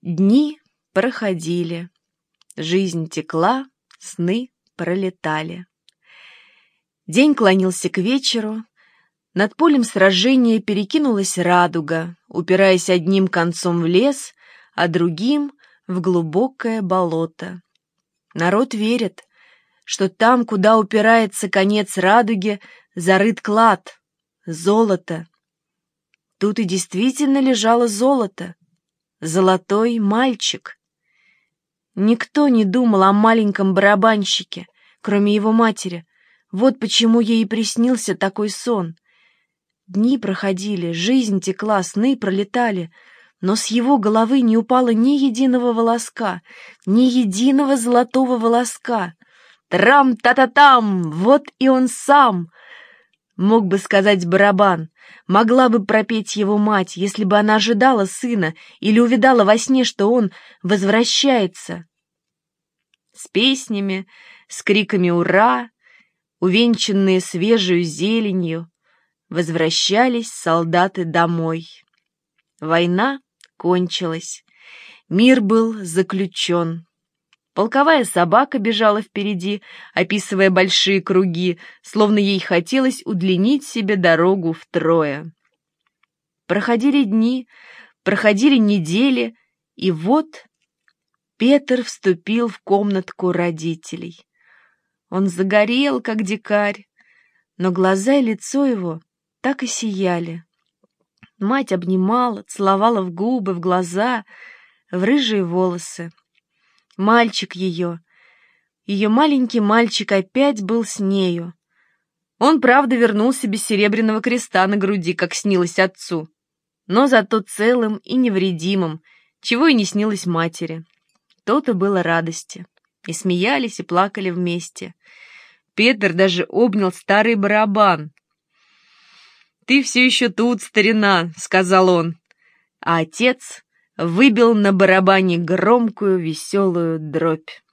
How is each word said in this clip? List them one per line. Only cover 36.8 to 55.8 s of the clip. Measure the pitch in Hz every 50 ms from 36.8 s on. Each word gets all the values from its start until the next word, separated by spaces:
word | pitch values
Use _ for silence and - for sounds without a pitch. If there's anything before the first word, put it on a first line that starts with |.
| - 208 - - 240 226 226 233
ей | 233 208 233 226 226
и |
приснился | 196 226 226 226 214 - 233 233 247 254 226 - - 185
такой | - 196 196 196 - 208 214
сон. | 196 - - 247 240 208 180 165 165 _ _ _ _ _ _ _ _ _ _ _ _ _ _ _ _ _ _ _
Дни | 180 196 214 240 269 247
проходили, | 220 190 190 - - 196 196 180 190 208 208 185 170 170
жизнь | 170 165 175 208 254 262 247 214 196 190
текла, | - 190 185 _ 220 214 214 196 180
сны | - - 202 220 262 269 247
пролетали, | 220 185 185 196 202 202 - 247 240 233 208 185 170 165 _ _ _ _ - - _ _ _ _
но | - 185 208
с | 220 - -
его | 214 240 233 262 285 254
головы | 196 214 214 220 226 220 262 277
не | 247 226 220 226
упало | 226 _ 254 254 254 240
ни | 233 214 226 262
единого | 285 285 269 277 220 233 269 262 247 254 240 247 233
волоска, | 226 226 226 233 240 226 - _ - 233 202 180 175 _ _ - - - - - _ _
ни | 185 190 226 254
единого | 254 240 254 247 202 185 196 240 269 277 269 294 269 277 262
золотого | 226 240 240 240 247 240 - 262 269 247 254 240
волоска. | 220 226 233 233 247 233 - - _ - 240 220 185 175 165 _ _ _ _ _ _ _ _ _ _ _
«Трам-та-та-там! | - 180 196 226 269 285 277 262 240 - - 240 254 269 262 247 262 254 294 285 269 247 220 208 196 185 175 160
Вот | 151 165 185 220 269 294 285 - _ _
и | 262 262
он | 262 254 254 247
сам!» | - - - - 277 294 277 240 196 180 170 165 _ _ - - - - - - _ _ _ _ _ _ _ _ _ -
мог | 180 202 220 226 208
бы | 180 180 196
сказать | - - - 196 190 208 208 190 175
барабан, | 170 175 196 202 202 202 185 208 196 180 165 160 156 _ _ _ - - - _ -
могла | 180 202 233 220 240 262 262 247
бы | 226 233